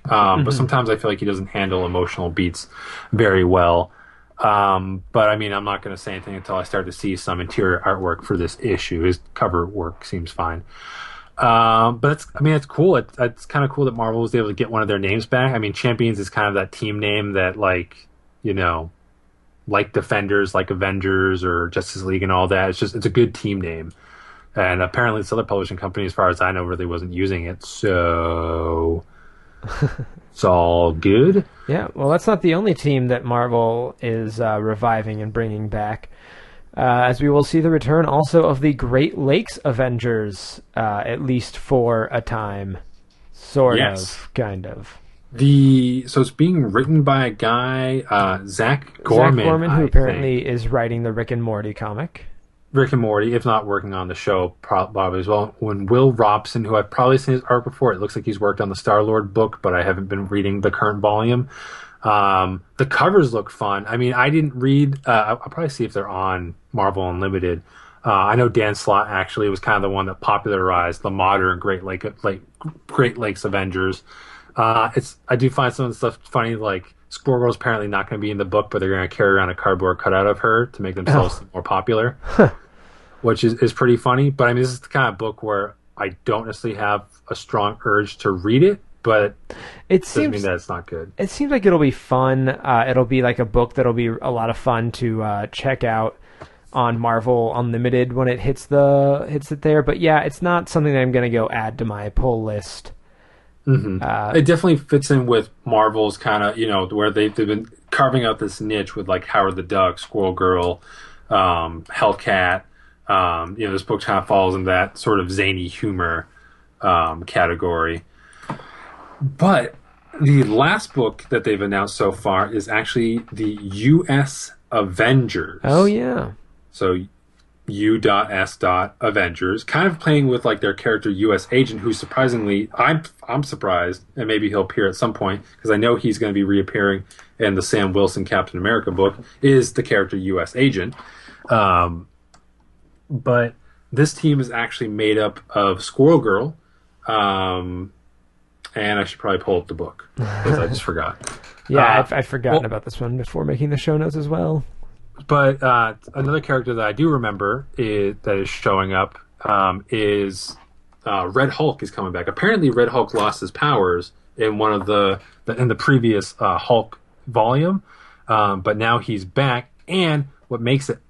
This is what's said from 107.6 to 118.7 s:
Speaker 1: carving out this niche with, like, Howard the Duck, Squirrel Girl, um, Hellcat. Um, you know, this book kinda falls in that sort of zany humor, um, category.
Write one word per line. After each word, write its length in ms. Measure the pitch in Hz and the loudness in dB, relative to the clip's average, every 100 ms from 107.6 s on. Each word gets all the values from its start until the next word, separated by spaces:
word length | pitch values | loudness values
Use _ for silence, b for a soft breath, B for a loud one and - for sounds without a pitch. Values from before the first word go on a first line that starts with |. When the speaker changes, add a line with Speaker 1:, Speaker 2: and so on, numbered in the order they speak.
| 113 - _ | -6 -16 _
Speaker 1:
carving 340 | - 135 131 | 0 2 2
out 140 | 117 110 | 0 -2
this 200 | 104 - | -6 -6
niche 360 | 107 107 95 - | -4 -4 -4 -8
with, 100 | 95 | -4
like, 200 | 92 - | -4 -2
Howard 300 | 110 95 95 | 0 0 -2
the 60 | |
Duck, 360 | 87 98 92 85 | -4 0 0 0
Squirrel 340 | - 110 95 | -6 -2 -2
Girl, 480 | 90 92 92 90 87 B B B B - | 0 0 2 0 -4 B B B B -2
um, 560 | 104 92 85 82 82 82 | 0 2 0 -4 -8 -12
Hellcat. 720 | - 165 - - 113 90 92 - b b b - | -2 0 0 0 0 2 0 -6 b b b -2
Um, 500 | 98 90 85 85 104 | 0 0 -2 -6 -6
you 80 | 104 | -4
know, 60 | |
this 100 | 95 | -4
book 180 | - 104 | -4 -4
kinda 200 | - 98 | 0 -2
falls 320 | 95 101 95 | 2 2 4
in 100 | 95 | 2
that 320 | 92 92 95 - | 0 0 0 -2
sort 240 | - 104 | 0 0
of 100 | 90 | 0
zany 380 | 95 98 95 87 | 0 0 -2 -6
humor, 580 | - 107 92 85 82 - b b b b _ | -6 -6 -2 -2 -2 -6 b b b b _
um, 420 | 101 87 82 80 | 0 2 0 -4
category. 800 | 90 - 87 85 90 85 82 85 - B B B B B B | -6 -2 0 0 -2 -2 -2 -4 -10 B B B B B B